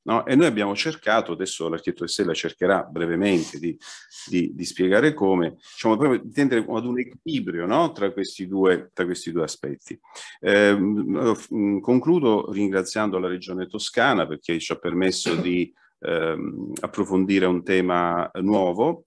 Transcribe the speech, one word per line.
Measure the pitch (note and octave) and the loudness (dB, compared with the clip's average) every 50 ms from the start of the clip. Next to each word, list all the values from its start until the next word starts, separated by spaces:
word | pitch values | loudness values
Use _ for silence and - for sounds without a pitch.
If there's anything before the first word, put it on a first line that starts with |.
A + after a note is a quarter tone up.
no? | - - A2 A2+ - | -4 -2 0 0 0
E | - C3 | 4 4
noi | C#3+ F3 | 6 6
abbiamo | D#3 A2+ G#2 G2+ G2+ G2+ | 4 4 0 0 -2 -2
cercato, | G2+ - D#3+ D#3 - - G#2 A2 A2+ G#2 - | -2 -4 -4 -4 -4 0 2 2 2 2 0
adesso | E2+ D#2 F#2+ F#2 - - E2 E2 | -4 -4 -4 -6 -4 -4 -4 -4
l'architetto | E2 E2 - F#2+ - - E2+ | -4 -4 -4 -6 -6 -6 -6
Vessella | E2 - - G2 F2 D#2+ | -6 -2 -2 0 0 0
cercherà | - - E2 - - - G2 G2 F2+ | -2 -4 -6 -4 0 2 2 2 2
brevemente | - - D2+ E2 E2+ E2+ E2+ F2 G2 G2+ F#2+ E2+ D#2 - - C#2+ | 0 -4 -4 -4 -2 0 0 2 2 4 2 2 0 -2 -8 -8
di, | E2 E2+ D#2 - - - - - - - - - - | -6 -6 -6 -8 -14 -20 -20 -20 -20 -20 -20 -18 -10
di, | - - F2+ E2+ - - | -4 -2 -2 -2 -2 -4
di | - F2 | -8 -10
spiegare | - - - F#2 F#2 G2 G#2+ C3+ D#3 D3 | -8 -2 0 2 4 4 4 4 4 2
come, | - G2+ F#2+ F#2+ F2+ E2+ D#2 - | 2 2 2 2 2 2 0 -4
diciamo, | - - - - - - A2+ A2 | -8 -20 -20 -10 -2 0 2 2
proprio | G#2+ D3 C#3+ B2+ - | 4 4 2 2 0
di | - A2+ | -2 -4
tendere | A2 C#3+ C#3+ C3 B2+ A#2 G#2+ - | -2 0 2 2 2 0 0 -2
ad | A#2+ A2 A#2+ | -4 -4 -4
un | B2 A#2+ B2 | -4 -4 -4
equilibrio, | B2 - - - - E3 D#3 B2+ G#2 F#2 E2+ E2+ E2+ | -4 -6 -10 -14 -8 -4 -4 -4 -4 -4 -4 -4 -2
no? | F#2 A2 D3+ E3+ D3+ | 0 2 2 2 0
Tra | - - G2+ G2 | -2 -2 -4 -2
questi | F#2+ G2 F#2+ - - - F#2+ | -2 -4 -6 -6 -6 -10 -8
due, | F2+ G2 G2 F#2+ F#2 F2+ E2 - - | -4 0 2 4 4 4 2 0 -8
tra | - - F2+ | -6 -4 -2
questi | F2 F2+ - - E2+ | -2 -4 -6 -6 -4
due | E2 E2+ D#2 | -2 -2 -2
aspetti. | D2 - - - C#2+ C#2 - - - - - _ - - - - - - - | -4 -6 -8 -8 -10 -10 -10 -12 -16 -16 -16 _ -20 -20 -20 -18 -18 -12 -4
Ehm, | - G#2 G2+ G2+ G#2 G2+ G2+ G2+ F#2+ G#2 G#2+ G#2 - - - - C3 A#2 G#2 | 2 4 6 6 6 6 6 4 2 0 0 0 0 -2 0 0 2 2 0
f-, | - - - - | 0 -4 -6 -4
mm, | A2 G2+ G2+ G2+ F#2+ | 0 0 0 0 0
concludo | - - B2 B2+ C3 D#3 F3+ F3 C#3+ A#2 G#2+ G2+ - - | 2 2 2 4 4 4 2 4 4 4 2 2 0 -2
ringraziando | G2 G2 G#2 G2 G2 F#2+ F#2 F#2 - G#2+ G#2+ G#2 F#2+ F#2 | -2 -2 0 0 0 0 -2 -2 -2 -2 -2 0 -2 -2
la | F#2 F2+ | -2 -2
Regione | F#2 F2+ F2+ F#2+ F#2 F#2 F2+ | -4 -6 -8 -8 -8 -8 -8
Toscana | F2+ - G#2 - - - A#2+ A#2 C#3 B2 F#2+ D#2+ | -8 -8 -8 -8 -4 0 2 2 4 4 2 0
perché | D2+ D#2 D2+ - - E2+ E2 | -2 -4 -8 -4 -4 -4 -4
ci | - - | -2 -4
ha | E2 | -6
permesso | - - F2 E2 F2+ F#2+ F#2 F2+ - - F2+ E2+ | -4 -4 -2 0 2 2 0 0 0 -2 -2 -2
di, | E2 F2 F2+ F2+ F2+ F2 - _ _ _ _ _ _ | 0 0 0 0 0 -2 -4 _ _ _ _ _ _
ehm, | - - E2+ E2 D#2+ E2 D#2+ - - - - - - - - - | -6 -4 -2 -2 -2 -2 -4 -4 -6 -8 -8 -8 -10 -10 -10 -8
approfondire | - - - G#2 G2 F#2 F#2+ F#2 F#2+ G2 G2 F#2+ F#2 | -8 -6 -4 -4 -2 0 2 2 2 4 4 4 4
un | F#2 F2+ F2 | 2 0 0
tema | F2 - F#2+ F#2 F2+ F2+ F2 F2 F2 F2 E2+ F2 E2 - - - | 0 0 0 0 2 2 0 0 0 0 0 -2 -4 -4 -6 -4
nuovo | F2+ G2+ G#2+ G2 F#2+ F2+ F2 G2+ B2 D#3+ E3+ - - | 0 2 2 2 2 0 0 0 0 0 0 -4 -10